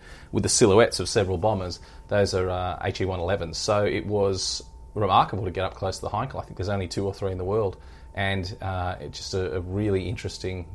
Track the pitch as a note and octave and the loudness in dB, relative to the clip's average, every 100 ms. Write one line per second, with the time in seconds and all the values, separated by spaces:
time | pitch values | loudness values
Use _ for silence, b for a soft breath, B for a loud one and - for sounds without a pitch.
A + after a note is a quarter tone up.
0 | B B B G#2 G2 - A2 G2 A#2 - | B B B 0 2 6 8 8 6 4
1 | F2+ A2+ F#2+ F2+ G#2 G2 F2+ - B B | 0 2 2 2 2 2 -2 -8 B B
2 | - G2+ G2 F#2+ F#2 F2+ F2+ E2+ G2 - | 0 2 4 2 0 0 -2 -2 -4 -2
3 | F#2 F2+ F2 G2 E2 - - G#2 G2+ G2+ | -2 0 0 0 -2 -4 2 2 4 0
4 | G2+ G#2 G2 F#2 - - - - - G#2 | 0 2 2 2 -2 -6 -10 -16 -10 -2
5 | G2+ G#2 D#3+ G2+ F#2 F2 F#2 - F#2+ - | 4 6 4 0 -4 -2 -4 -2 -6 -4
6 | - G#2 C3+ F2 - - F#2 G2 F2 - | -4 -4 -4 -8 -10 -6 -2 -2 -2 -2
7 | G2 - G2 F#2 F2+ G#2+ G2 - B B | -2 -2 -4 -2 0 0 0 -4 B B
8 | B - G2 G2 F2+ - F#2+ F#2 F2+ - | B -4 -2 -2 -4 -6 -6 -2 -4 -4
9 | D2 - - F#2+ F#2 F2+ F2+ G2 G#2+ F#2+ | -10 -10 -4 -2 -2 -2 -2 -2 2 0
10 | F2+ - - - F#2+ F#2 E2+ | 0 -6 -8 -6 -6 -6 -8